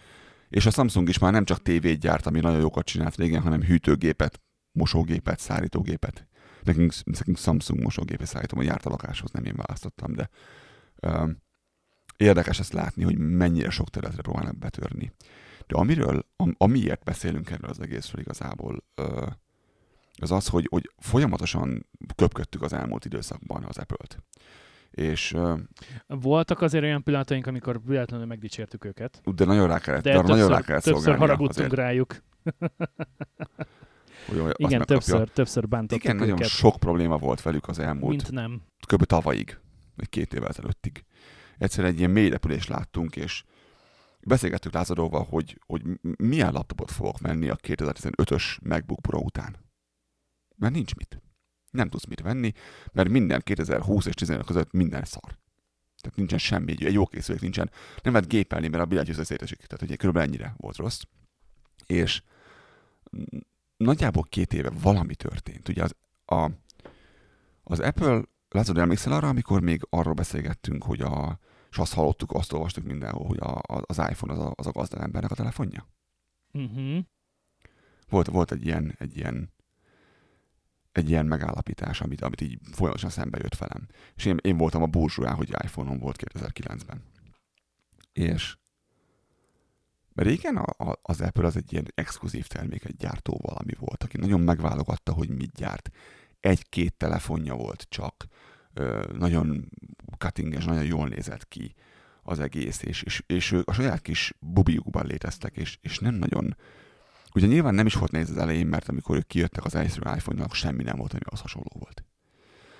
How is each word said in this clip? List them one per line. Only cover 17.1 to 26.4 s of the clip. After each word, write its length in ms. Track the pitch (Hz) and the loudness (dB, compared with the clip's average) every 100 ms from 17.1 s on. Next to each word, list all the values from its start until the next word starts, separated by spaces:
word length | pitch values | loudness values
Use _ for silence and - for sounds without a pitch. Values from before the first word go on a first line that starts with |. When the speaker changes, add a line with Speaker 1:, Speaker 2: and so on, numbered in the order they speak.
| - 87 - - | -4 -2 -4 -4
Speaker 1:
erről 200 | - - | -8 -8
az 100 | - | -10
egészről 400 | - 60 - - | -8 -8 -8 -10
igazából, 640 | - - - - - - - | -10 -8 -8 -8 -8 -8 -10
ö, 320 | - 69 65 - - _ _ _ _ _ _ _ - | -8 -6 -4 -6 -10 _ _ _ _ _ _ _ -8
az 140 | 78 | 0
az, 160 | 92 - | 2 4
hogy, 180 | 87 80 | 2 2
hogy 200 | 87 - - | 0 -2 -10
folyamatosan 880 | - 120 143 - - 82 65 60 - _ - - | 2 4 4 2 -2 -2 -2 -4 -8 _ -14 4
köpködtük 460 | 85 - - - | 4 4 -6 -6
az 100 | 73 | -4
elmúlt 320 | 73 - - | -4 -4 -6
időszakban 600 | - - - - - - | -6 -8 -8 -12 -8 -8
az 140 | - - | -8 -10
Apple-t. 440 | - - - - - - _ - - _ _ | -10 -12 -12 -18 -20 -20 _ -20 -20 _ _
És, 420 | - 78 78 - | -4 -2 -2 -2
ö, 220 | 80 87 82 85 - - 123 - | 0 0 0 -6 -16 -18 -18 -10
Speaker 2:
Voltak 540 | 139 131 156 | -4 2 2